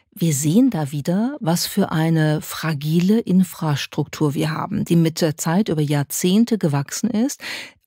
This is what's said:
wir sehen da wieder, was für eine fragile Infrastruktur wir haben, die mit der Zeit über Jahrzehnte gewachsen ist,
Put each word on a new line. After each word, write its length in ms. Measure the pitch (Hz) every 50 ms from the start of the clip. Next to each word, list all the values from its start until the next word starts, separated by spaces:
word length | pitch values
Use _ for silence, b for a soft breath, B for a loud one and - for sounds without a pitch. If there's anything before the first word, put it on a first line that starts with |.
| B B _
wir 200 | - 175 165 147
sehen 360 | 127 156 147 165 233 269 254
da 220 | 196 160 147 135
wieder, 460 | 151 147 135 175 175 202 220 262 294 -
was 260 | 220 165 175 175 -
für 260 | - - 202 185 -
eine 500 | - 160 160 165 165 160 156 156 151 -
fragile 800 | - - - - - 160 156 135 147 151 160 175 175 190 214 233
Infrastruktur 1120 | - - 180 185 185 - - - 165 156 143 135 - - - - 147 - - - 156 143 143
wir 180 | 160 156 156
haben, 320 | 156 160 - - - 143 143
die 120 | - 175
mit 260 | 170 165 - 160 -
der 160 | 175 156 151
Zeit 320 | - - 165 165 196 214 -
über 120 | 165 156
Jahrzehnte 760 | 151 143 147 143 139 - - - - 185 185 214 233 - 226
gewachsen 520 | 196 - 156 139 143 139 - - - - -
ist, 320 | - 208 240 285 - - B B B B B B B B -